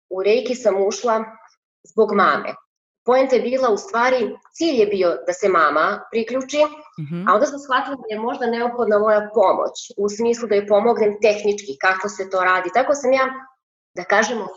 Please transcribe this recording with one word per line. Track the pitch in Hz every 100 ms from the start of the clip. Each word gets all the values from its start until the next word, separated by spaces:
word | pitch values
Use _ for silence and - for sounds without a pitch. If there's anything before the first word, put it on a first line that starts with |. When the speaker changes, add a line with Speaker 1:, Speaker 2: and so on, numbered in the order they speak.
| -
Speaker 1:
u | 185
Reiki | 196 247 247
sam | 240 214 190
ušla | 196 220 240 220 220 - - _ _ _
zbog | _ - 208
mame. | 202 170 139 - - _ _ _ _ -
Poenta | 254 269 247
je |
bila, | 208 262 254
u | 202
stvari, | - 226 254 254 208 - _
cilj | - 330 254
je | 202
bio | 196 175 160
da | -
se | 170 202
mama | 175 151 151 175 202 -
priključi, | 226 220 262 262 294 302 294 - -
Speaker 2:
Mhm. | 147 170 190
Speaker 1:
a |
onda | 208 269
sam | 285
shvatila | 277 254 277 269
da | 220
je | 214
možda | 233 254 240
neophodna | 233 240 240 208 208
moja | 214 208 208
pomoć, | 226 190 - - - -
u | - 202
smislu | 202 233 233 233
da |
joj | 202 202
pomognem | 202 233 226 214 208
tehnički, | 214 208 214 202 - 135
kako | 190 190 208
se | 208 190
to | 190
radi. | 180 185 175
Tako | 233 262
sam | 285 254
ja, | 269 262 - - _ _ _ _ -
da |
kažemo, | 175 202 226 233 190